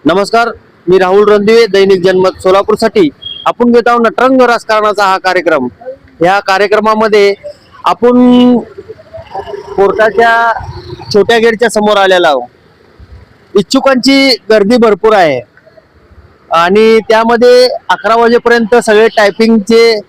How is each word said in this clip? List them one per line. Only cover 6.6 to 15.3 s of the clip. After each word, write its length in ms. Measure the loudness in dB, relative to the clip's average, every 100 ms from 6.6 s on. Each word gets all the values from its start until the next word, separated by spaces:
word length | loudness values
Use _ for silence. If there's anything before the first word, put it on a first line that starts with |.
| 0 0 0 -2 0 2 0 -2 -12 -20 _ -6
आपण 280 | -6 0 0 2 4 4 2 0 -4 -20 -20 -20 -20 -20 -16 -16 -14 -16 -10 -2
कोर्टाच्या 760 | -2 0 -2 0 0 0 -2 -6 -10 -16 -18 -18 -4
छोट्या 240 | -2 0 0
गेटच्या 320 | 0 -2 -4
समोर 260 | -2 -2 0
आलेलो 300 | 0 0 0
आहोत. 160 | -2 -6 _ _ _ _ _ -20 -20 -20 _ _ -4
इच्छुकांची 800 | -2 -2 0 0 0 0 0 -4 -2
गर्दी 260 | 0 2 2
भरपूर 380 | 2 2 0
आहे 260 | 2 0